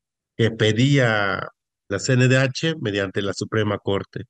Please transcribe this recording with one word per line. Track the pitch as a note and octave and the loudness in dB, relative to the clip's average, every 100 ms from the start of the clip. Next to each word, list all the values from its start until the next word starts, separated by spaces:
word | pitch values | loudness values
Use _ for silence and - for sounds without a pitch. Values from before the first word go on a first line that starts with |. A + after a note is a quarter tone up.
| _ _ _ | _ _ _
que | - G#2+ | -2 0
pedía | A2+ G#2+ G#2+ C#3 C#3 A#2+ G#2+ G2 F#2+ - _ _ _ - | 2 0 2 2 4 2 2 0 -2 -8 _ _ _ -8
la | G2 | -4
C | - | 0
N | B2 B2+ | 2 4
D | C3 | 4
H | C3+ - E3 D#3+ | 2 -2 -4 -4
mediante | A2+ G2+ G2 G#2 | -4 -2 -2 -4
la | G2 | -4
Suprema | - G#2 A2 G#2+ G2+ | -6 -4 -2 -2 -2
Corte. | - G2 - - | -2 -4 -4 -14